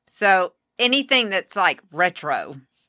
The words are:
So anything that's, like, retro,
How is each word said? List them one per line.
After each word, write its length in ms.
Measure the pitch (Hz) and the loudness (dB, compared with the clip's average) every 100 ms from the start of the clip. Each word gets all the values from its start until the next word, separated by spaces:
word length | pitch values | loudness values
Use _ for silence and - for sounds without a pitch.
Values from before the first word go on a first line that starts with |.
| _ | _
So 480 | - 202 190 180 - _ - | 0 2 4 2 -6 _ -4
anything 520 | 247 277 277 262 214 | 0 0 2 0 0
that's, 240 | 190 - 202 | -4 -4 -2
like, 260 | 190 - _ | 0 -2 _
retro, 680 | 151 180 180 147 117 85 135 - _ | -2 -2 -2 -6 -6 -6 -14 -20 _